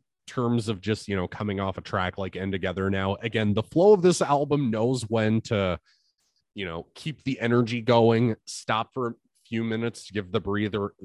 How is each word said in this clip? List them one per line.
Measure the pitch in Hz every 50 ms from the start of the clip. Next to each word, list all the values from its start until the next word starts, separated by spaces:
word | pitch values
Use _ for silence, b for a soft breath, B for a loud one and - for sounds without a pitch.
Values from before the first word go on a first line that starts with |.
| _ _ _ _ _ -
terms | - - 123 117 120 120 104 110
of | 113 92
just, | 92 101 110 - - -
you | 101
know, | 95 90 87
coming | - - 107 107 98 95
off | 98 95 92 -
a |
track | - - - 101 92 90 - -
like | 98 92 -
End | 90 95 98
Together | 98 98 85 95 87 92 95 98
Now, | 98 95 95 95 98 -
again, | - 120 104 113 110 104 101
the | 107 110
flow | - - 156 180 208 214
of | 196
this | 165 180 170 -
album | 180 127 143 143 147 143 147 147 143 120
knows | 110 110 110 123 131 127 120
when | 107 113 113 107 107 110 113 -
to, | - 117 101 98 92 87 82 _ _ _ _ _ _ _ _ _ _ _ _ _ _ -
you | 104 98
know, | 87 82 82 - _ -
keep | - - 156 139 - -
the | 135 135 -
energy | 117 117 120 123 123 107 120 120
going, | 110 113 120 117 113 113 113 113 123 120 110 - _
stop | - - - - - 117 110 117 - -
for | 135 123 117
a | 117 _ _ _ _ _ _ -
few | 117 113 117
minutes | 113 113 113 113 117 110 - - -
to | 95
give | 104 98 90
the | 90 110
breather, | 85 95 101 104 104 104 92 107 101 101 - - 95